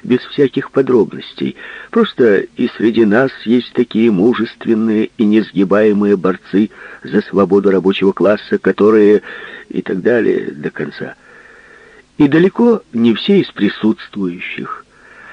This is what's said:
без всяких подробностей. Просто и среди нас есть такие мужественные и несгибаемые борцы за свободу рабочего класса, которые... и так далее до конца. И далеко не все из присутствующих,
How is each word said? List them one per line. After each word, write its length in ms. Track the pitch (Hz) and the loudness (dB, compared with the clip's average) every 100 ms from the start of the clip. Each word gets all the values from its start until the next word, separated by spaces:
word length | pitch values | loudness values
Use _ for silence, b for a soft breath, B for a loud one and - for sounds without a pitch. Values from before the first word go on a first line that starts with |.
без 180 | - 123 | -2 -2
всяких 500 | - - 139 - - | -2 -2 0 -2 -4
подробностей. 840 | - 131 123 87 - - - 65 B B B B | -2 2 2 0 -4 -16 -8 -8 B B B B
Просто 480 | - 226 - 120 98 | 0 0 2 2 2
и 280 | - - 123 - | -2 -4 -6 0
среди 280 | 107 113 | 0 2
нас 260 | 113 104 135 - | 2 2 0 -4
есть 280 | 107 123 - | -2 0 0
такие 380 | - 123 107 113 | -4 -2 0 2
мужественные 1000 | 98 107 117 113 - - 113 110 107 110 - | 4 2 2 -4 -6 -2 0 0 0 -2 0
и 80 | |
несгибаемые 920 | 107 107 101 85 95 98 107 101 104 98 | 2 2 0 -2 0 2 2 2 2 2
борцы 540 | 90 92 - - 110 B B B | 0 -4 -4 -2 -2 B B B
за 180 | - - | -4 -4
свободу 480 | - 90 95 101 98 | -2 0 2 2 2
рабочего 420 | 95 87 98 95 | 2 0 0 0
класса, 460 | 95 90 104 - 104 | 2 0 0 -2 -4
которые... 640 | - 95 101 110 104 104 B B B B B | -2 2 4 4 4 4 B B B B B
и 140 | - | -10
так 200 | - 92 | -6 -4
далее 480 | 95 120 101 92 - | -2 0 0 -2 -4
до 200 | - - | -10 -12
конца. 440 | - 73 - - - B B B B B B B B B - | -10 -10 -10 -14 -16 B B B B B B B B B 0
И 100 | 147 | 2
далеко 540 | 151 185 - 233 220 - | 4 2 2 2 0 -2
не 220 | - 117 | 0 0
все 260 | 202 - 202 | 0 2 2
из 100 | - | 0
присутствующих, 1300 | - 101 - 107 113 - 104 95 90 - - - - - B B B B | -2 -4 -2 -2 -2 -6 -8 -8 -8 -12 -12 -12 -14 -16 B B B B